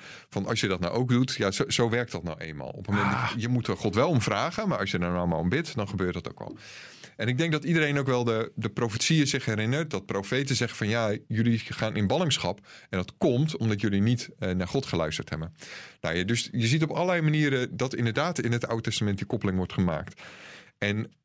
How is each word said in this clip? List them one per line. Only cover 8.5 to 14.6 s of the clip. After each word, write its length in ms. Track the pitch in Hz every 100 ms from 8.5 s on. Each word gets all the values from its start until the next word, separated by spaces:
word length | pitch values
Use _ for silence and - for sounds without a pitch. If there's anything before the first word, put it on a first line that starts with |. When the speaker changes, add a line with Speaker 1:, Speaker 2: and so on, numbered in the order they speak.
| -
Speaker 1:
de 140 | 110
profetieën 580 | - 117 113 - 160 135
zich 180 | 135 -
herinnert, 440 | 107 110 143 160
dat 160 | 95 -
profeten 500 | 98 98 127 135 123
zeggen 220 | 120 -
van, 100 | 104
"Ja, 280 | 117 110 110 -
jullie 320 | 113 117 113
gaan 360 | - - 110 104
in 120 | 98
ballingschap 520 | 147 170 - 90 - - - -
en 80 | 92
dat 160 | 95 -
komt 400 | 170 123 156 -
omdat 240 | 113 104
jullie 200 | 107 98
niet, 280 | 110 120 - -
eh, 100 | 92
naar 160 | 92